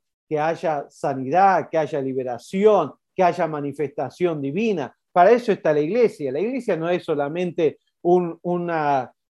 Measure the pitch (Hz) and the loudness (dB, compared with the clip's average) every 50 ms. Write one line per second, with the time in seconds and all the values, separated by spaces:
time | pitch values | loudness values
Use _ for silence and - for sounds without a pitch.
0 | _ _ _ _ _ - 156 147 151 165 170 - 185 170 156 143 - - _ - | _ _ _ _ _ -6 -4 -2 -2 -2 -4 -4 -4 -4 -4 -4 -6 -10 _ -8
1 | - 151 135 135 131 131 147 180 196 196 185 165 143 - - 160 151 139 160 143 | -6 -4 -4 -4 -4 -2 2 4 4 4 4 2 0 -2 -2 -2 -2 -2 -4 -4
2 | 131 131 127 131 127 127 120 113 - - - 190 202 214 208 185 156 131 - _ | -4 -4 -4 -6 -6 -6 -8 -10 -10 -6 -2 2 4 4 4 4 2 0 -6 _
3 | _ _ _ - 185 175 - 185 170 160 156 147 143 143 139 - 151 139 - - | _ _ _ 0 2 2 2 0 -2 -4 -4 -4 -6 -6 -6 -6 -6 -6 -6 -6
4 | 139 127 - - 180 175 165 147 139 135 143 190 233 226 202 160 131 113 - _ | -8 -8 -4 -2 -2 -2 -2 -2 -6 -4 -4 -2 -2 -2 -2 -2 -4 -8 -10 _
5 | _ _ - 180 175 202 240 240 240 - 185 - - 165 151 151 151 156 202 247 | _ _ 2 4 6 6 6 6 4 0 -2 0 0 0 2 2 0 0 2 2
6 | 233 202 - - 147 131 127 151 190 233 269 262 - - 180 160 160 170 180 170 | 2 2 0 -2 -6 -6 -4 -4 -4 -4 -4 -4 -4 -4 -2 -2 -2 -2 -2 -2
7 | - - 160 143 143 143 156 175 180 175 147 - 165 139 - - _ _ _ _ | -2 -4 -4 -2 -4 -4 -4 -4 -6 -4 -2 0 0 0 0 -4 _ _ _ _
8 | - 175 175 180 180 170 165 - - 180 175 175 175 170 165 160 151 147 143 135 | 2 2 4 4 2 0 -6 -8 -6 -6 -4 -4 -4 -4 -4 -2 0 0 0 0
9 | 123 117 _ _ _ _ | -2 -4 _ _ _ _